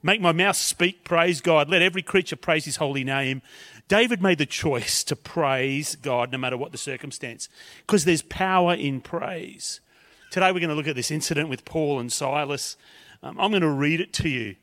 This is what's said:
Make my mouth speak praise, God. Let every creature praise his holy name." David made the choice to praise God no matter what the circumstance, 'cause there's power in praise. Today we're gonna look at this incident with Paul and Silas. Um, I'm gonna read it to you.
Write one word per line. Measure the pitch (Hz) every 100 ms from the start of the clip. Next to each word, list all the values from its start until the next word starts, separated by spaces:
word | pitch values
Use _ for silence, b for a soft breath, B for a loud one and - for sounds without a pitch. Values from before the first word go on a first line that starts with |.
Make | 151 214
my | 175
mouth | 160 190 -
speak | - - 175 185
praise, | - 170 170 165
God. | 175 160 147
Let | 180
every | 180 185
creature | 175 190 175 151
praise | - 160 151
his | 135
holy | 151 139
name." | 131 135 135 135 B B B B _
David | 202 240 226
made | 190 170
the | 147
choice | - - 131 - -
to | - 143
praise | - - 147 135 135 139 151 143
God | 135 123 123
no | 131
matter | 127 123
what | 147
the | 139
circumstance, | - 131 143 - 127 117 - B B B B
'cause | 208
there's | 151 160
power | - - 190 190 175
in | 175 143 135
praise. | - 170 - 180 - - - - _ b b b b
Today | - 185
we're | 180
gonna | 165
look | 151 151
at | 131
this | 120
incident | 151 - 151 156
with | 131 -
Paul | 160 151 139
and | 120
Silas. | - 139 143 143 143 - - B B B B
Um, | 135 -
I'm | 202
gonna | 202 165
read | 139 147 160
it | 190
to | - 170
you. | 127 107 95